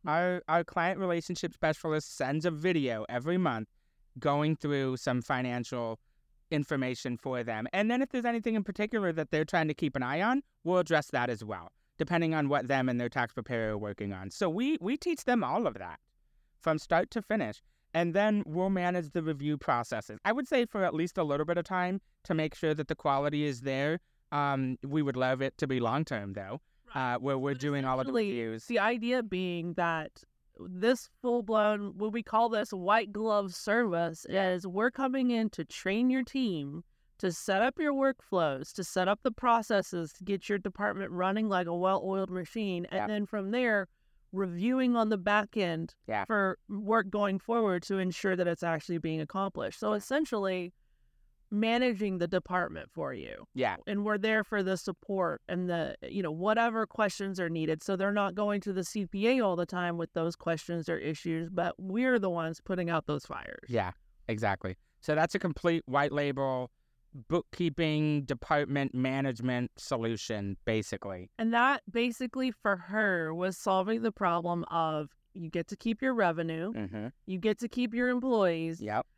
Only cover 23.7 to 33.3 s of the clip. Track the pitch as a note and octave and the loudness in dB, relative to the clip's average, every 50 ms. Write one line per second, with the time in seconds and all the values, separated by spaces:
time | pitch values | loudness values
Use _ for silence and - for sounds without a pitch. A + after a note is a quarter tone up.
23.7 | C3+ C3 C#3 D3+ D#3+ F3+ _ _ _ _ _ _ - D3 C#3+ C#3+ C#3 C3+ C3+ B2+ | 0 0 0 0 0 -2 _ _ _ _ _ _ -2 0 0 2 0 0 0 -2
24.7 | B2+ - - C#3 D3 D#3 D3 C#3 B2 B2+ B2+ B2+ C3 B2+ C3+ C3+ _ - D#3 C3+ | -4 -6 -6 -2 0 0 0 0 0 2 2 2 2 2 0 -4 _ -2 -2 0
25.7 | C3 B2+ A#2+ A2+ A#2+ D3 D#3 - C3+ A2 G2+ G2 F#2+ G2+ F#2+ F#2+ A#2 D3 _ _ | 0 2 2 2 2 0 0 0 -4 -4 -4 -6 -8 -8 -8 -8 -10 -12 _ _
26.7 | _ _ _ - - C3 C3 B2 A#2+ B2 B2 C#3 C#3 C3 C3 C#3+ C#3 B2+ C#3 D3 | _ _ _ -8 -4 -2 -2 0 0 0 0 0 0 0 0 -2 -2 0 -2 -2
27.7 | C#3+ C#3 C3+ C3 C3 C3 C3 C3+ - A#3 G#3+ G3+ B2 A#2+ A2+ A2+ A2 A2+ - - | 0 0 0 0 0 0 0 0 0 0 0 0 0 -2 -2 -4 -4 -8 -6 -2
28.7 | A#3 A3 G3 A3 A#3+ A#3+ A3 A#3 B3+ B3+ A#3+ G3+ F#3+ F3+ F#3 F3+ F3 E3+ E3 F3 | 0 2 2 2 0 0 -2 0 0 0 -2 -2 -4 -4 -2 -2 -4 -4 -4 -4
29.7 | E3 - E3+ E3+ E3 D#3+ D#3 - _ - - _ _ _ _ _ _ - - F#3 | -2 0 0 0 0 -2 -4 -8 _ -20 -20 _ _ _ _ _ _ -16 -14 -12
30.7 | F3+ F3+ G3+ A#3 C4 - - - _ _ - B3 A#3+ A#3+ A3+ G3 A3 A3 G#3 G#3 | -6 0 2 2 2 2 -2 -16 _ _ -2 0 0 0 0 2 2 4 4 4
31.7 | G#3+ G#3 G#3 G3 F3 F3 G#3 A3 G#3 A#3 G#3+ - - A3 A#3 A#3 A3+ G#3+ G#3+ - | 2 0 -4 -6 -6 -4 -4 -4 -4 -4 -4 0 2 2 4 4 2 0 -2 -2
32.7 | G#3+ F#3 F3 F#3+ G#3 A3+ G#3+ G#3 G3+ G#3 G#3+ A3 | -4 -4 2 4 4 4 2 0 -4 -2 0 2